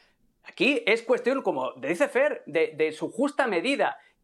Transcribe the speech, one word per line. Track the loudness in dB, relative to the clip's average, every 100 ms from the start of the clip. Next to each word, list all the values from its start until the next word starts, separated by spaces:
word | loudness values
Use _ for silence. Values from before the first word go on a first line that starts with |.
| _ _ _ _
Aquí | -10 0 2 2 2
es | 2
cuestión, | 2 0 0 0
como | 0 -2 -4
dice | -4 -4 0 0
Fer, | 2 0 -2 -4
de, | 0 0 0
de | -2
su | -2 -6
justa | -2 -2 0 0
medida. | 0 0 0 0 -4 _ _